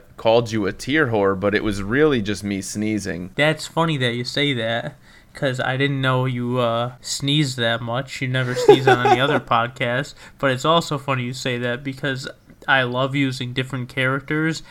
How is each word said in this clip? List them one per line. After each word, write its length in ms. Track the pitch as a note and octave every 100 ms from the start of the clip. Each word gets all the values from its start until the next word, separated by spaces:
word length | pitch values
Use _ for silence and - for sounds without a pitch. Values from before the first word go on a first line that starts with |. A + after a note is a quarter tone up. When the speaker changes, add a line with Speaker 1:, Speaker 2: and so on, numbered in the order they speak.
| - -
Speaker 1:
called 360 | A2+ A#2 A#2
you 140 | A2 F#2+
a 60 |
tear 360 | - - D#3 C3
whore, 300 | A2 G2 F#2+
but 160 | G2+
it 100 | G#2
was 180 | A2 G2
really 400 | G2+ C3 D#3 B2+
just 220 | G2+ G2
me 180 | G#2 F#2+
sneezing. 680 | - G#2 G#2+ G#2+ F#2+ E2+ F2+
Speaker 2:
That's 320 | - D3+ D3+ -
funny 300 | E3 E3 D3
that 140 | B2
you 100 | A#2+
say 280 | B2 C#3 C#3+
that, 420 | B2 A2+ A#2 D3+ - - - -
'cause 240 | - C#3+ B2+
I 160 | B2 C3
didn't 240 | C#3 C#3
know 260 | C3 B2+ C3
you, 320 | B2 A#2+ B2
uh, 340 | A#2+ A#2 B2 C3
sneezed 560 | - - C#3 D3+ C#3 B2+
that 220 | A#2 A#2
much. 400 | A#2 A#2+ C3+ -
You 80 | B2+
never 260 | C3 B2
sneeze 320 | C3 A#4+ G4 A3+
on 180 | F#4+ -
any 140 | F4+
other 200 | C#3+ C3+
<laughs> 0 |
podcast. 760 | - A#2+ A#2 - A#2+ B2 D3+ - - -
But 120 | C3+
it's 120 | B2+
also 340 | D#3 E3 - C#3+
funny 260 | C3+ B2+
you 80 | B2
say 260 | B2+ C3+ A#2+
that, 240 | A#2+ A#2+
because 460 | C#3 C3 C#3+ C3 D3 - - - -
I 140 | C3+
love 300 | B2 B2 C3+ C#3+
using 360 | C3+ C3 B2
different 360 | B2 C3 C3 B2
characters, 720 | C3+ C3 C3+ C3+ D3+ D#3+ D#3 -